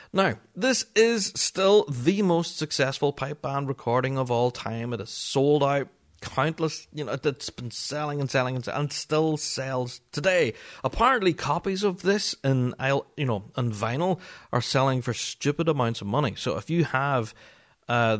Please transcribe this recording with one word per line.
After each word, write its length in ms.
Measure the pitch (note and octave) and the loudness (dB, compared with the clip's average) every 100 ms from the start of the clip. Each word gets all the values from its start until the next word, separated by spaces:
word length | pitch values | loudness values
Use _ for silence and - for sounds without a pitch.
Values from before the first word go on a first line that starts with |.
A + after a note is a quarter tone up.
| - | -4
Now, 240 | F#3+ F#3 A2 - - | 0 0 0 -10 -2
this 300 | B3+ B3 - | 2 2 2
is 380 | A3 A3+ A#3 F#3+ - | 4 4 4 -2 -2
still 500 | - F#3+ F#3+ G#3 - | -4 2 6 6 4
the 320 | B2 B2+ G3 | 2 2 4
most 360 | F#3+ E3+ E3+ - | 4 2 0 -4
successful 560 | D3+ - C3 - C#3+ | -4 0 0 0 -2
pipe 280 | - C3+ D3 | 0 -6 -6
band 280 | C3+ C#3 C#3 | -4 -4 -4
recording 480 | C3 - B2 C3 C3+ | -4 0 0 2 0
of 120 | B2 | 0
all 220 | A#2+ B2 | 2 2
time. 400 | - A2 A2+ A#2+ | 0 -6 -6 -4
It 80 | A#2 | -6
is 100 | - | -8
sold 540 | - - C#3 C#3 D3 | -8 -2 2 4 4
out 240 | C#3 C#3+ C3+ _ _ _ | 4 2 -2 _ _ _
countless, 640 | - - D3+ D#3+ D#3+ - - | -6 -2 0 0 -4 -4 -10
you 100 | D3+ | -10
know, 140 | B2+ B2 | -6 -4
it's 280 | D3+ C3+ - | -2 -4 -6
been 200 | - A#2+ | -10 -10
selling 520 | - - D3 D3+ C#3+ | -8 -8 -6 -4 -4
and 100 | C3+ | -2
selling 240 | C3+ B2+ B2+ | 0 0 -2
and, 100 | - | -4
and 240 | C#3 D3 | -4 -4
still 420 | - - D#3 D#3+ D3+ | -6 -2 2 2 0
sells 640 | - - C3 C3 B2 - _ | -4 -6 -4 -4 -4 -8 _
today. 400 | - F3+ F3+ B2+ - - - | -2 2 4 2 0 -12 -6
Apparently, 520 | B2+ - A#3 B3+ F#3+ | -4 2 4 4 2
copies 500 | - C#3+ D#3+ F#3+ F#3+ | 0 0 -2 -2 0
of 180 | G3+ F#3 | -2 0
this 320 | F3+ G3+ - - C3+ | 0 0 0 -2 0
in, 280 | C3 B2 - C3 C#3 - - | 2 0 -2 0 0 -2 -4
you 80 | C3 | -2
know, 260 | G#2 G#2+ - | -2 -4 -4
in 160 | A#2+ | -2
vinyl 480 | G#2 A2 C3+ F3+ F3+ - - - | -2 -2 0 0 -2 -6 -20 -4
are 80 | B2 | -4
selling 400 | - C3+ C3+ B2+ | 0 2 2 0
for 120 | A#2+ | -2
stupid 540 | A2 - - C#3+ D3 E3 | -6 -8 -4 -2 0 0
amounts 320 | C#3+ A#2 A#2 | 0 0 -2
of 80 | G2+ | -2
money. 260 | B2+ C#3+ - | 0 0 -2
So 180 | B2 E2+ | -4 -4
if 140 | - | -2
you 160 | E3+ C#3+ | -2 0
have, 480 | C3 C#3+ C3 A2 - - - _ _ - | 0 0 0 -2 -8 -20 -20 _ _ -2
uh, 300 | A#2+ A2+ G#2+ | 2 2 0